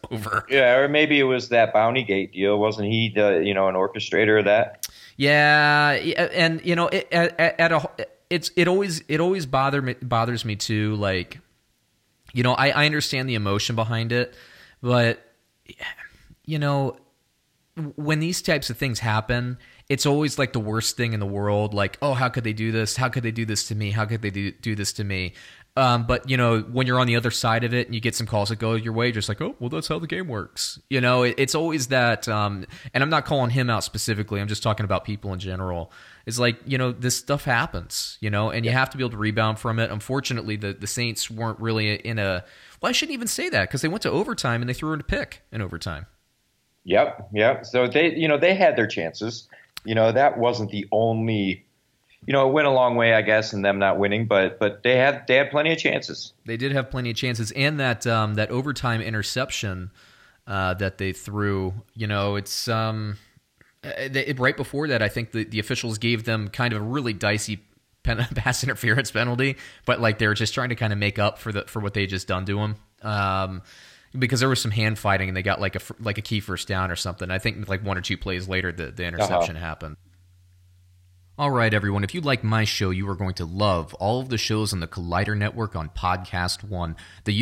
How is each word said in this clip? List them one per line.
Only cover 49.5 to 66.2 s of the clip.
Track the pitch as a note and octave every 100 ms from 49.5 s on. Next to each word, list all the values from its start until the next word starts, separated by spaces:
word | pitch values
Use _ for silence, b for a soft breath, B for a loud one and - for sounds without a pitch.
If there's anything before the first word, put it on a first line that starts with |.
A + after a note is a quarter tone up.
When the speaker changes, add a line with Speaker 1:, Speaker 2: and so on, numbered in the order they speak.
| b b - A2
Speaker 2:
You | A2+
know, | A2+
that | A#2 C#3+ -
wasn't | A#2+ A#2 G#2
the | G#2 G2
only, | G#2+ A2+ A2+ A2+ G#2+ F#2+ F2+ _ _ _ _ b b -
you |
know, | C#3 C3+
it |
went | D3+ C#3+
a |
long | C3 B2 A#2+
way, | A#2
I | A2
guess, | G#2+ G#2+ G#2+
in | G2+
them | G2 G2
not | G2 F#2+
winning, | G2+ G#2 A2+
but, | G2+ F#2+ -
but | G#2 -
they | A#2+ B2+
had, | C3+ C#3+ -
they | B2+
had | C#3
plenty | D3 D#3
of | D#3+
chances. | D3+ D#3 - - - _ -
Speaker 1:
They | A#2
did | C3+
have | C#3 B2+
plenty | C3 A#2+
of | A2
chances, | B2+ A#2 G#2+
and | C3+ C#3+ D3+
that, | C3 A2+ B2
um, | A2+ G#2+ G#2
that | G#2+
overtime | B2 D3 B2 B2+ A2+
interception, | A2 A2 G#2 B2 - - G#2 F#2 F#2 b b b b b -
uh, | G2 F#2 F2+
that | G2 -
they | F#2+
threw, | F2+ - G#2 G#2 G2 F#2 G2+ - A2
you | G#2+
know, | G#2 G2+ G2+
it's, | F#2+ - -
um, | A2+ A2+ A2 G#2+ G2+ b _ _ _ _ _
uh, | C#3 G#2 C3+
they, | C3+ C#3 C3
right | B2+ D3+
before | B2+ C#3 D3+
that, | A#2
I | G#2
think | B2 A#2
the, | A2+
the | G#2+ G#2+
officials | - B2+ A#2 G#2+
gave | A#2 A#2